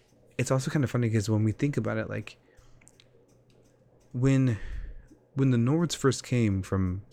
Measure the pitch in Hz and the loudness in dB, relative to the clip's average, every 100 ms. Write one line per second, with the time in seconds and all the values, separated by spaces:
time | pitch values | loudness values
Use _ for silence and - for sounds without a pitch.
0 | _ _ _ - 123 135 143 156 127 127 | _ _ _ -6 -2 0 0 0 0 0
1 | 117 110 104 107 107 104 143 139 110 110 | 0 0 0 2 0 0 -2 -2 -4 -4
2 | 104 104 107 - _ - - - - - | -6 -8 -10 -16 _ -20 -20 -20 -20 -20
3 | _ _ _ _ _ _ _ _ _ _ | _ _ _ _ _ _ _ _ _ _
4 | _ 127 135 135 131 107 - - - - | _ 0 2 4 4 0 -4 -8 -10 -12
5 | - - _ - 135 120 117 160 170 - | -18 -20 _ 0 2 4 2 2 0 0
6 | 135 120 - 123 110 95 95 95 92 95 | 0 0 0 0 2 0 -2 -2 -2 -4
7 | - | -10